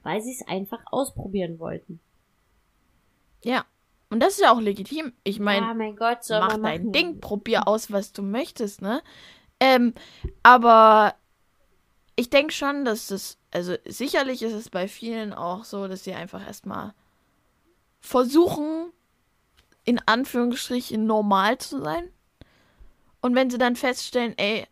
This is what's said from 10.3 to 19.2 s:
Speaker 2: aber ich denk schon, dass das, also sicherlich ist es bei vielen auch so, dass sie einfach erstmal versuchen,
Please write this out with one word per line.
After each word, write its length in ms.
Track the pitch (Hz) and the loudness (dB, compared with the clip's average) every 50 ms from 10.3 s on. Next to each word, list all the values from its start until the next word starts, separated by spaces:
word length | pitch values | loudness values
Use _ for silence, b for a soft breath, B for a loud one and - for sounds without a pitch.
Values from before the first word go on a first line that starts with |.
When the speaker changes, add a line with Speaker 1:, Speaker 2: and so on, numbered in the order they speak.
| - - - | -2 6 10
Speaker 2:
aber 720 | 233 247 240 233 240 226 220 220 220 214 214 214 196 - - _ _ _ _ _ _ _ _ _ _ _ _ _ _ _ _ _ _ _ | 10 10 10 10 8 10 10 10 10 8 8 6 4 2 -4 _ _ _ _ _ _ _ _ _ _ _ _ _ _ _ _ _ _ _
ich 140 | - 247 - | -4 -4 2
denk 240 | 294 277 285 311 - | 2 2 2 2 -4
schon, 320 | - 285 277 285 285 277 | -4 -4 -4 -4 -2 -2
dass 220 | 240 214 233 - | -2 -4 -4 -6
das, 320 | - 196 190 - - - _ _ _ | -8 -8 -8 -8 -12 -16 _ _ _
also 240 | - 175 175 180 175 - - | -6 -6 -4 -4 -6 -8 -8
sicherlich 580 | - 196 - 240 294 - 311 269 262 262 240 226 | -14 -10 -8 -6 -2 -2 -2 -2 -2 -4 -6 -6
ist 100 | 226 220 | -8 -8
es 160 | 214 233 - | -10 -12 -10
bei 180 | - 180 185 | -8 -6 -6
vielen 460 | 208 - - 226 226 233 226 214 208 - | -6 -8 -12 -12 -10 -8 -8 -8 -10 -10
auch 300 | - 170 175 180 214 226 | -8 -8 -8 -8 -8 -10
so, 240 | - 208 196 196 | -12 -10 -10 -8
dass 160 | 190 190 185 - | -10 -10 -12 -12
sie 100 | 190 180 | -12 -12
einfach 320 | - 170 185 - 196 202 | -12 -12 -14 -14 -16 -16
erstmal 480 | - 208 - - 190 190 190 202 208 - _ _ _ _ _ _ _ _ _ _ _ _ _ _ _ _ _ _ _ _ _ | -16 -16 -14 -14 -12 -10 -10 -12 -12 -16 _ _ _ _ _ _ _ _ _ _ _ _ _ _ _ _ _ _ _ _ _
versuchen, 920 | - - - 247 262 247 277 320 349 330 - 302 294 311 320 320 339 349 - _ _ _ _ _ | -10 -2 0 0 0 4 4 2 2 2 0 -4 -6 -6 -6 -6 -8 -10 -16 _ _ _ _ _